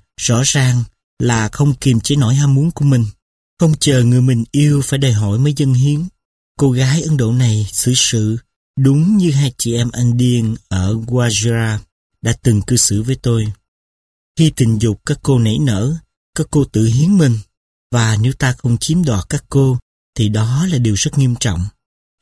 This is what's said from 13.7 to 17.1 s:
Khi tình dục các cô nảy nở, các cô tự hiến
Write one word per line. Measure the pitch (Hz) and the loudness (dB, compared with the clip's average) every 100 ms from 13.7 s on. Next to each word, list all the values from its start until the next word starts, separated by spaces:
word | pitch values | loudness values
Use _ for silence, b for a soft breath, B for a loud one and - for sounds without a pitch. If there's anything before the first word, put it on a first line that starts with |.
| _ _ _ _ _ _ - | _ _ _ _ _ _ 0
Khi | 156 - | 0 2
tình | 117 110 | 0 2
dục | 113 101 - | 0 -2 -4
các | 147 | -6
cô | - 127 | 0 2
nảy | 113 123 | 2 0
nở, | 143 98 120 160 - _ _ | 0 0 -2 -6 -10 _ _
các | - 156 | -8 -2
cô | 147 | 0
tự | 135 107 110 | 0 0 0
hiến | 123 165 | 2 2